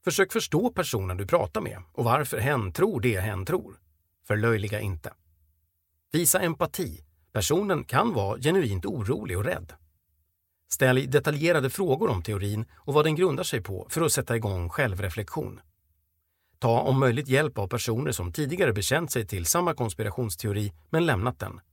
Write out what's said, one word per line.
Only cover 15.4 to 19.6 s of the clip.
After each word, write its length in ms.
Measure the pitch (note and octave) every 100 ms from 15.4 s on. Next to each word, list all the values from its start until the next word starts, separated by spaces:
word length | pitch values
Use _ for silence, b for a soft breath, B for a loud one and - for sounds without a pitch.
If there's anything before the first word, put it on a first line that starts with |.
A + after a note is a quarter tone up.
| G2 - _ _ _ _ _ _ _ _ _ _
Ta 220 | B2 A#2
om 200 | - C3
möjligt 280 | C3+ A#2+ C3+
hjälp 300 | C3 D3+ A#2+
av 100 | G2
personer 440 | A#2+ - A2+ D3
som 200 | A2+ F2
tidigare 400 | E2+ C#3+ F3+ D#3+
bekänt 400 | G#2+ G2 C#3+ E3+
sig 140 | - G#2+
till 200 | G2 E2+
samma 280 | E3+